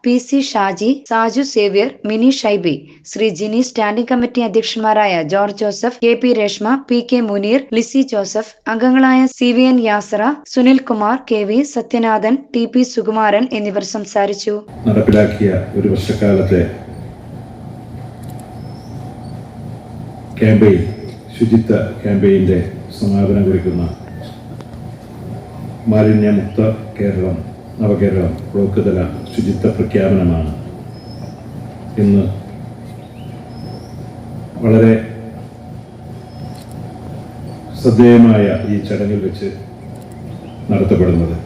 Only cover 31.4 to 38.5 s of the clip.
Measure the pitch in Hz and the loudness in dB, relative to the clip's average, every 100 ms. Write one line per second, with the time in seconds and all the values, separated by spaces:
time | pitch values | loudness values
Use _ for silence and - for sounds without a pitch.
31.4 | - - - - - - 101 98 95 - | -16 -14 -14 -14 -10 0 4 4 2 -4
32.4 | - - - - - - - - - - | -10 -14 -14 -14 -16 -16 -16 -16 -14 -14
33.4 | - - - - - - - - - - | -16 -14 -12 -14 -14 -14 -14 -16 -14 -14
34.4 | - - 117 113 113 110 - - - - | -12 -2 4 6 6 4 0 -12 -14 -14
35.4 | - - - - - - - - - - | -16 -18 -18 -18 -18 -18 -16 -16 -16 -14
36.4 | - - - - - - - - - - | -14 -14 -14 -14 -14 -14 -14 -14 -14 -14
37.4 | - - - - 120 110 120 120 117 107 | -14 -14 -12 0 2 8 8 10 10 8
38.4 | 101 | 4